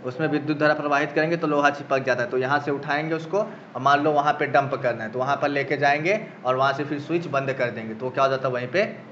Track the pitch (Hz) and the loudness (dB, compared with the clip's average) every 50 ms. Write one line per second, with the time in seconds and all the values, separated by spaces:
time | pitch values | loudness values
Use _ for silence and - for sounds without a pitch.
0 | - 127 123 - 160 147 147 147 135 147 151 139 151 151 151 147 147 147 143 143 | -6 -8 -4 -2 -2 0 0 0 0 -2 0 2 4 4 4 2 0 0 2 2
1 | 151 147 - 160 156 165 170 165 170 151 147 143 143 143 143 - 143 - 139 135 | 0 0 0 0 0 2 0 0 0 2 2 4 4 4 2 0 -2 0 0 0
2 | 127 127 123 123 120 113 131 127 131 127 143 147 135 151 143 139 143 151 143 147 | 2 0 0 0 0 -2 0 0 0 2 0 0 0 -2 -4 -4 -2 -2 -2 -2
3 | 156 160 165 156 156 - - 202 214 220 - - - - - 123 131 139 143 143 | 0 -2 -4 -4 -4 -2 -2 -2 -2 -2 -8 -14 -18 -12 -10 0 4 4 4 6
4 | 147 156 147 143 139 151 147 - 151 139 143 143 135 135 139 127 135 123 117 110 | 4 4 2 4 4 2 2 2 0 4 4 2 2 2 -4 -2 -2 -2 -2 -2
5 | 110 110 113 123 127 139 143 - 143 143 143 143 139 139 151 131 143 139 143 151 | -6 -6 -4 -4 -2 -2 0 0 0 0 0 -2 -2 -2 -2 2 2 2 2 2
6 | 156 180 208 220 - - - - - - 131 131 135 139 139 139 147 139 156 139 | 2 0 0 0 -2 -10 -14 -6 -2 0 2 4 2 2 2 0 -4 -4 -4 -6
7 | 135 - 165 175 170 151 135 139 135 135 127 127 127 120 110 117 110 110 110 110 | -4 -2 -2 -2 -2 0 -2 -2 0 0 0 0 -2 -2 -2 -6 -8 -8 -8 -6
8 | 127 127 127 143 135 135 135 127 - 135 123 120 123 - - 180 214 220 - - | -8 -4 0 2 2 2 2 0 -2 -2 -2 -2 -4 -2 0 0 0 0 -4 -12
9 | - - | -16 -16